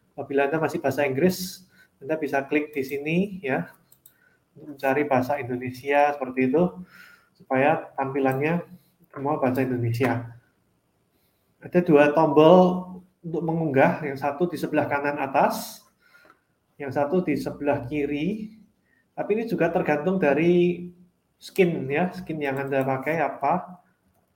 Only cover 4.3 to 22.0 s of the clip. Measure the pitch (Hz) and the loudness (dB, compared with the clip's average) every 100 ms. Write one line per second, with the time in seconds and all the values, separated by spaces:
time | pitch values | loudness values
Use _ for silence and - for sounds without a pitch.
4.3 | _ _ - 151 139 135 139 143 127 123 | _ _ -20 -18 -4 0 0 2 0 0
5.3 | 143 123 123 127 - 139 143 147 143 127 | -4 -4 -6 -8 -8 0 4 4 2 -6
6.3 | 127 131 143 180 - - - - - _ | -2 0 2 0 -2 -16 -20 -20 -20 _
7.3 | _ - 131 143 160 - - 135 139 135 | _ -4 2 2 2 -4 -8 -6 0 0
8.3 | 135 147 175 - - _ _ _ - 139 | 0 0 -2 -4 -16 _ _ _ -8 -4
9.3 | 151 131 131 127 123 117 113 127 117 - | -2 0 0 0 -2 -2 0 0 -2 -6
10.3 | - _ _ _ _ _ _ _ _ _ | -16 _ _ _ _ _ _ _ _ _
11.3 | _ _ _ - 180 175 143 147 147 160 | _ _ _ -2 0 6 6 6 4 4
12.3 | 147 160 185 180 185 - - - _ 170 | 8 10 10 8 2 -6 -14 -20 _ -8
13.3 | 160 160 165 160 131 160 180 151 135 143 | -6 -4 -2 2 4 4 2 -6 -6 -6
14.3 | 143 175 139 160 151 135 143 143 147 139 | -2 -4 -4 -2 -2 0 -2 -2 -4 -2
15.3 | 139 208 - - - _ _ _ _ _ | 2 2 0 -10 -16 _ _ _ _ _
16.3 | _ _ _ _ - 143 143 143 180 175 | _ _ _ _ -12 -6 -2 0 0 0
17.3 | 131 147 - 143 131 - 151 143 147 165 | -2 -4 -4 -2 -2 -4 -4 -4 -2 -4
18.3 | 220 - - - _ _ _ _ - - | -6 -10 -16 -20 _ _ _ _ -10 -4
19.3 | 214 208 165 165 175 170 147 160 190 147 | -4 -2 -2 0 0 0 -2 -2 0 2
20.3 | 139 170 175 175 175 - - _ _ _ | 2 4 4 2 0 -8 -18 _ _ _
21.3 | _ - - 180 151 131 147 | _ -6 0 2 0 -2 -2